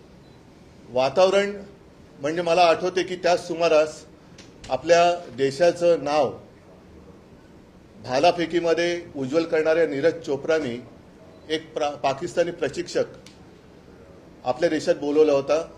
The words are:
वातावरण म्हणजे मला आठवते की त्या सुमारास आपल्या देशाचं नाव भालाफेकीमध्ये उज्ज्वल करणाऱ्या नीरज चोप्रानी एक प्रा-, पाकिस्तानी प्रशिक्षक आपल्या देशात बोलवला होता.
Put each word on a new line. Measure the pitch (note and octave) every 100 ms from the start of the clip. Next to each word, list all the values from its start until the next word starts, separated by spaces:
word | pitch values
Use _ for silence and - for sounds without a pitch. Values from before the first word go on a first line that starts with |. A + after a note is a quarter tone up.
| - - - - - - - - -
वातावरण | B2 C3+ D#3+ F#3+ G3 G3+ G3+ - - - - - -
म्हणजे | C#3+ E3+
मला | E3+ E3+
आठवते | E3+ D#3+ F3+ F3+
की | F3 F3+
त्या | E3+ F3
सुमारास | - E3 E3+ D3+ D#3 - - - - - - - -
आपल्या | C3 D#3+ E3+ F3 F3 - A#2+
देशाचं | C3+ C3+ F3 E3+ F3 D#3+
नाव | C#3+ D3+ A#2 - - - - - - - - - - - - - - - - -
भालाफेकीमध्ये | B2 C3 E3+ E3+ D#3+ E3+ E3 E3 F3 F3 E3+ C#3
उज्ज्वल | C3 E3
करणाऱ्या | E3 D#3 D#3 D#3+ D#3
नीरज | C3+ D#3+ D#3
चोप्रानी | D#3+ C3+ D#3 D#3+ C3 A#2+ B2 - - - - - -
एक | D#3 -
प्रा-, | D#3+ D3 C#3
पाकिस्तानी | C#3 C3+ F3 F3 E3+
प्रशिक्षक | E3+ C#3+ F3 E3+ D3+ A#2+ - - - - - - - - - - - - -
आपल्या | B2+ - E3+
देशात | D3+ F3 D#3
बोलवला | C#3+ D3 D3+
होता. | C#3 C#3 D3+ D#3+